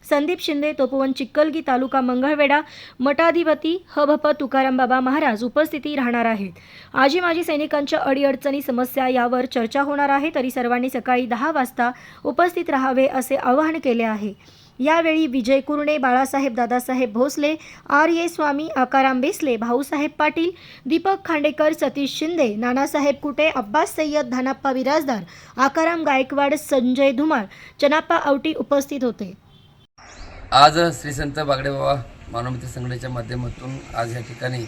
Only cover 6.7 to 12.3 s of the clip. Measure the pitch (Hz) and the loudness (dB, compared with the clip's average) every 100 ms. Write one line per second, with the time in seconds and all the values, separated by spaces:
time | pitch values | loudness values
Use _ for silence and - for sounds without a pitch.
6.7 | - - 269 277 320 359 330 339 302 302 | -20 -8 2 2 4 0 0 -2 -2 0
7.7 | 294 285 311 277 269 277 254 285 277 277 | -2 0 -2 0 2 2 0 -2 -4 -2
8.7 | 240 254 277 254 254 240 247 254 254 220 | -2 -2 0 0 2 2 0 -2 -2 -2
9.7 | 269 277 285 285 277 302 311 254 254 240 | 0 0 0 2 2 0 -2 -2 -2 -2
10.7 | 247 254 254 240 247 254 226 285 311 247 | 0 -2 -4 0 0 0 -2 0 0 -2
11.7 | - 240 254 - - - | 0 -2 -2 -18 -8 -4